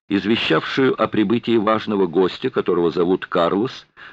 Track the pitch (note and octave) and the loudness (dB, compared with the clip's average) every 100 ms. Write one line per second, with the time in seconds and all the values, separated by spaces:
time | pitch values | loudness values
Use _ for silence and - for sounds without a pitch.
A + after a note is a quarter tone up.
0 | _ G2 G2 A2+ - D#3 - - C3 - | _ -2 0 -2 0 -2 -2 0 0 2
1 | A2 G#2+ G2 A#2 - A2+ G#2 A2 - G2+ | 0 0 0 0 0 0 2 0 0 0
2 | F2+ E2 F2+ - C3 - G2 F2 E2+ F2+ | 0 2 0 0 -4 -2 0 0 0 2
3 | F2 F#2 - F2 E2+ F#2+ B2+ - - - | 0 0 0 0 0 0 -2 -6 -20 -20
4 | - | -20